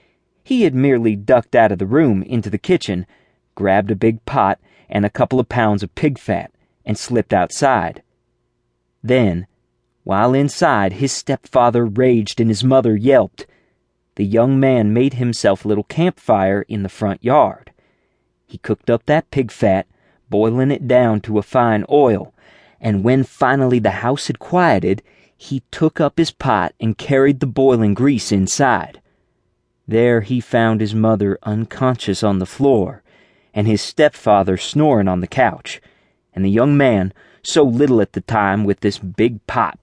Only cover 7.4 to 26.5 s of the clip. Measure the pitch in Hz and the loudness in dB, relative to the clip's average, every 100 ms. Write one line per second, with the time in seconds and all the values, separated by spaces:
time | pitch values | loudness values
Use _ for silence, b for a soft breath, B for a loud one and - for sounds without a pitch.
7.4 | 87 - 135 120 85 - _ _ _ _ | 0 0 0 0 -2 -10 _ _ _ _
8.4 | _ _ _ _ _ _ 117 127 107 85 | _ _ _ _ _ _ -2 2 2 -2
9.4 | 95 _ _ _ _ _ - 95 120 135 | -8 _ _ _ _ _ -4 0 2 2
10.4 | 143 - 170 117 98 95 135 - - 135 | 0 0 0 2 0 -2 -6 -6 -6 -6
11.4 | - 131 120 117 120 104 127 117 104 - | -2 2 2 2 -2 0 2 2 -2 -2
12.4 | 113 107 131 131 123 107 123 131 95 - | -2 0 2 2 2 0 2 2 2 -6
13.4 | - _ _ _ _ _ _ - 101 110 | -20 _ _ _ _ _ _ -6 -2 0
14.4 | 127 135 135 127 104 113 135 123 123 113 | 2 2 2 2 2 2 0 -2 -4 -2
15.4 | 107 98 104 104 - - 175 - - 104 | -2 -2 -2 -4 -4 -2 -2 -2 -2 0
16.4 | 95 101 - 107 95 - 107 95 117 143 | 2 -2 -4 -6 -8 -6 -6 -4 0 2
17.4 | 107 - - _ _ _ _ _ _ _ | 0 -2 -20 _ _ _ _ _ _ _
18.4 | _ - - 107 - 117 - 151 - 143 | _ -14 -6 -6 -2 -2 0 -2 -2 -6
19.4 | 117 - 104 95 - _ _ _ - 101 | -6 -2 0 0 -4 _ _ _ -4 0
20.4 | 110 120 131 139 123 123 120 107 110 107 | 0 2 0 -2 2 2 4 0 -2 -4
21.4 | - 131 120 107 - 147 131 101 - b | -2 0 0 0 0 2 2 0 -4 b
22.4 | b b b b 113 98 110 131 127 - | b b b b -4 0 0 0 -2 -2
23.4 | 131 139 131 123 104 95 117 139 - 113 | 0 2 2 2 0 -2 -4 -4 -6 -10
24.4 | - 180 170 101 - 101 b b b b | -4 0 2 2 0 -4 b b b b
25.4 | - 139 - - 160 - 190 - 165 - | -10 -10 -10 -2 -2 0 -2 0 -4 -2
26.4 | 139 | -2